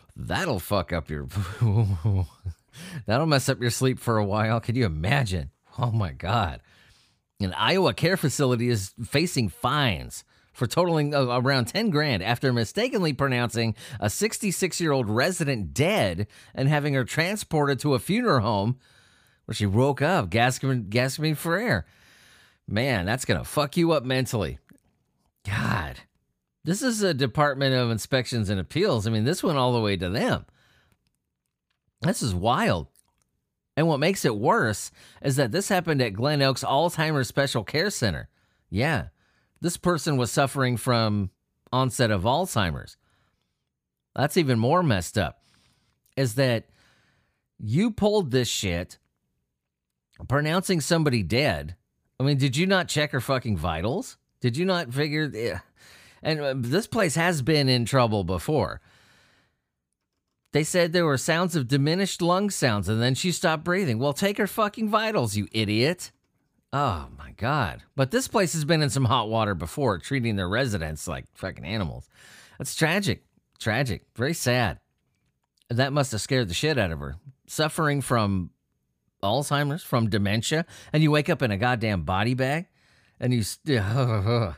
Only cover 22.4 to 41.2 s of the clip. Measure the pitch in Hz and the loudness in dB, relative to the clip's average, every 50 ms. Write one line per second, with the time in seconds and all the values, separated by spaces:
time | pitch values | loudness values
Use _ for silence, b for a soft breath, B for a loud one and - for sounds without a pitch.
22.4 | b b b b b - 107 107 123 143 127 98 87 92 117 131 - - 107 76 | b b b b b -4 -2 -2 0 0 0 0 0 0 -2 -2 -2 -2 -2 -2
23.4 | 62 - - 151 143 143 - 175 170 165 160 147 120 127 131 131 131 - - 113 | -2 -4 -2 -2 -2 -2 0 0 2 2 2 2 0 0 0 0 0 0 -2 -2
24.4 | 95 71 65 - _ _ - _ _ _ _ _ _ _ _ _ _ _ _ _ | -2 -2 -6 -10 _ _ -20 _ _ _ _ _ _ _ _ _ _ _ _ _
25.4 | - - 101 - - 110 - - 82 71 67 - - _ _ _ _ _ _ _ | -8 -6 -4 -2 -2 0 -2 -2 -4 -6 -10 -14 -18 _ _ _ _ _ _ _
26.4 | _ _ _ _ - 156 180 214 285 254 233 214 202 190 165 120 139 123 - 151 | _ _ _ _ -6 -4 -4 -2 0 -2 0 0 0 0 2 2 0 0 2 2
27.4 | 147 147 135 135 139 135 131 127 123 117 113 104 - - - 131 120 - - 117 | 2 2 2 2 0 2 2 2 2 0 0 -2 -4 -2 -2 -2 0 0 -2 -2
28.4 | 107 90 104 95 87 - - 151 196 208 151 113 95 113 113 110 107 131 175 - | 0 0 0 -2 -2 -4 -2 0 0 2 2 0 0 0 0 0 2 0 0 0
29.4 | - 208 156 139 127 127 123 117 110 104 98 92 92 90 95 127 220 247 - - | 0 0 0 2 2 2 2 2 2 0 0 0 -2 -2 -2 -2 0 0 -2 -2
30.4 | - _ b b b b b b b b b b _ _ _ _ _ _ _ _ | -4 _ b b b b b b b b b b _ _ _ _ _ _ _ _
31.4 | _ _ _ _ _ _ _ _ _ _ _ - - 151 - - - 120 90 90 | _ _ _ _ _ _ _ _ _ _ _ -4 -2 -2 -2 0 -2 -2 -2 0
32.4 | 87 113 127 165 233 202 110 85 76 - _ _ _ _ _ _ _ _ _ _ | 0 0 2 2 2 0 0 0 -2 -8 _ _ _ _ _ _ _ _ _ _
33.4 | _ _ _ _ _ _ - - 156 165 156 127 143 175 196 196 - 143 110 104 | _ _ _ _ _ _ -2 0 2 2 2 2 2 0 0 2 0 0 0 2
34.4 | 107 151 208 233 165 113 101 - - - B B B B B B - 143 131 135 | 2 2 2 4 2 0 0 -2 -6 -12 B B B B B B -2 0 2 2
35.4 | 143 - 202 180 202 - 202 180 180 180 156 139 127 113 98 98 117 147 151 143 | 2 2 0 -2 0 0 0 0 2 0 0 0 0 0 0 -2 -2 0 2 2
36.4 | 139 135 131 - - - 127 143 160 175 - - 160 156 156 139 127 - - - | 2 2 0 0 -2 0 0 2 2 0 0 0 0 0 2 0 0 -2 0 0
37.4 | 139 135 - 123 101 - - 147 175 208 - - - 107 80 64 53 - _ _ | 0 0 0 -4 -4 -2 -2 -2 -2 -2 -2 0 -2 -2 -2 -2 -8 -12 _ _
38.4 | _ _ _ _ _ - - 95 123 156 160 107 69 - - _ _ _ _ _ | _ _ _ _ _ -6 -4 -2 0 0 0 -2 -4 -6 -12 _ _ _ _ _
39.4 | _ _ _ - - 170 - - - 180 175 151 - 165 147 131 123 110 - - | _ _ _ -6 -4 -4 -4 -2 0 0 0 0 0 0 2 2 2 0 2 2
40.4 | 143 131 - 139 131 123 123 110 - 135 123 117 113 110 104 104 | 0 2 2 0 0 0 0 0 0 2 2 2 2 2 2 0